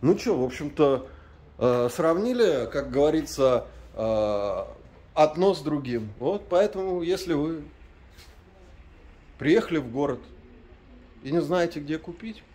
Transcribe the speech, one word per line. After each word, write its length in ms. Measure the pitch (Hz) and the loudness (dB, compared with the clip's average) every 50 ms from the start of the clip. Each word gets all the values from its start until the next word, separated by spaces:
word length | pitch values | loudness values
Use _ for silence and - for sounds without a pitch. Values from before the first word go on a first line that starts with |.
Ну 140 | - 135 190 | 4 4 2
че, 220 | 202 - 247 202 135 | 2 2 -2 0 0
в 60 | 123 | 0
общем-то, 640 | 127 123 - 156 147 143 - 156 143 135 127 - - - - - - - - - - - - | -2 -4 -6 -10 -10 0 2 4 4 4 2 -2 -8 -18 -20 -20 -20 -20 -20 -20 -20 -8 0
э, 320 | 117 123 123 123 120 123 | 2 2 2 2 0 0
сравнили, 800 | 120 - 170 160 165 175 208 240 254 240 233 190 156 131 120 113 | 0 0 2 2 2 2 0 -2 2 2 4 4 4 2 -2 -4
как 200 | - 131 135 127 | -4 -6 -6 -2
говорится, 760 | 123 135 143 151 156 160 151 - - - 135 131 127 117 - - - - - - - | 0 2 2 4 4 2 -2 -4 -2 2 4 4 4 4 0 -4 -16 -20 -20 -18 -8
э, 720 | - 110 110 110 107 107 104 104 101 101 101 98 92 98 - - - - - - - - - - | -4 -2 0 0 2 2 0 0 0 -2 -2 -4 -4 -6 -8 -12 -20 -20 -20 -20 -20 -20 -10 2
одно 380 | - - - 202 165 185 196 190 | 4 4 4 4 2 2 2 2
с 60 | 160 | 0
другим. 520 | 147 156 151 143 135 123 120 117 107 107 104 - | -2 -4 -4 -2 -4 -4 -4 -4 -6 -6 -12 -6
Вот, 280 | 120 143 190 202 - - | -4 -4 -4 -4 -6 0
поэтому, 520 | 180 175 202 208 208 190 190 190 185 180 | 2 2 2 2 0 -4 -4 -4 -4 -4
если 320 | 170 165 185 185 - 180 165 | -2 -2 -2 -4 -2 -2 -2
вы 300 | 143 147 156 165 160 147 156 - - - - - - - - - - - - - - - - - - - - - - - - - - - - - - - - - - | 0 0 -2 -4 -8 -10 -14 -18 -20 -20 -20 -20 -20 -20 -20 -20 -20 -20 -20 -20 -20 -20 -20 -20 -20 -20 -20 -20 -20 -20 -20 -20 -20 -20 -20 -20 -20 -20 -20 -14 -4
приехали 400 | 131 143 170 226 214 - 175 156 | 2 4 4 4 4 2 -2 -2
в 100 | 135 120 | -2 -4
город 280 | 113 131 143 143 127 123 - - - - - - - - - - - - - - - - - - - - - | -4 -2 -2 -2 -2 -6 -8 -18 -20 -20 -20 -20 -20 -20 -20 -20 -20 -20 -20 -20 -20 -20 -20 -20 -20 -16 -8
и 80 | 135 | -4
не 100 | 143 170 | -2 -2
знаете, 380 | 156 143 175 180 170 170 170 160 | 0 0 0 0 0 -2 -4 -8
где 180 | 147 143 156 156 | -8 -6 -8 -8
купить 460 | - - 170 - - 220 214 - - _ - | -8 -12 -16 -14 -12 -14 -14 -14 -18 _ -20